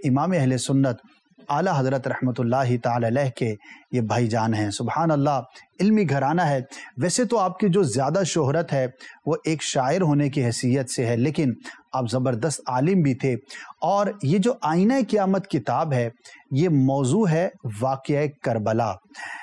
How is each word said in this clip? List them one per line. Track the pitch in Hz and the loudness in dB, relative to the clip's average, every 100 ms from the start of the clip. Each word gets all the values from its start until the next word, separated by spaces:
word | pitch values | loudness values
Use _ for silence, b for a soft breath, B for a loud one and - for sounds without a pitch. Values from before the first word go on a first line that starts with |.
इमाम | 147 135 165 180 | 0 0 2 2
अहले | 131 127 | 2 0
सुन्नत | - 135 135 117 - b _ - - | 0 2 2 0 -10 b _ -14 -4
आला | 143 190 | -2 0
हज़रत | 151 131 131 123 | 0 0 -2 -4
रहमतुल्लाहि | - 127 120 120 127 127 123 | -4 -2 -2 0 0 0 0
ताला | 123 120 113 | 0 0 0
अलैह | 127 139 - | 0 -2 -2
के | 120 107 B B B | -4 -6 B B B
ये | 123 | -2
भाईजान | 110 113 120 113 110 | 0 0 0 0 0
हैं। | 110 104 | 0 -2
सुभान | 98 117 151 165 | -4 -4 0 0
अल्लाह, | 147 143 139 - B B - | 2 2 0 -4 B B -2
इल्मी | 196 214 | 2 2
घराना | 175 139 135 170 | 2 0 0 2
है। | 160 139 120 B B B | 2 0 -4 B B B
वैसे | 170 - | -2 0
तो | 240 233 | 0 2
आपकी | 185 180 208 | 0 0 2
जो | 180 | 2
ज़्यादा | 156 123 139 175 | 2 0 0 0
शोहरत | 185 170 135 156 170 | 0 0 2 0 0
है | 139 127 - B B - | 0 -2 -6 B B -4
वो | 160 - | -4 -2
एक | 156 | -4
शायर | - 143 127 175 | -2 -2 0 2
होने | 170 143 143 | 2 2 2
की | 147 | 0
हैसियत | 120 113 127 135 123 | 0 0 0 0 -2
से | - 117 | -2 -2
है, | 117 | 0
लेकिन | 139 151 139 113 B B B | 0 0 0 -2 B B B
आप | 131 117 | -4 -2
ज़बरदस्त | 127 135 117 151 - - | 0 0 0 -2 -4 -4
आलिम | 127 147 196 | 0 2 4
भी | 143 | 2
थे। | 123 135 120 - B B B | 2 0 -2 -6 B B B
और | 160 202 202 208 | -2 0 0 -2
ये | 135 196 | 0 2
जो | 208 - | 2 0
आईना | 151 165 202 269 | 0 2 2 2
क़ियामत | 240 208 190 196 - | 2 0 2 0 -2
किताब | 151 113 123 160 | -4 -2 -2 0
है, | 127 120 - B B B | 0 -2 -6 B B B
ये | 135 180 | 0 2
मौजू | 143 131 139 131 185 | 4 4 2 2 2
है | 208 160 185 - 127 104 | 2 2 0 -4 -12 -4
वाक़या | 131 139 - 143 151 - | -2 -2 -2 -2 -2 -4
करबला। | 135 113 107 110 113 90 _ B B B | -4 -2 0 0 -2 -4 _ B B B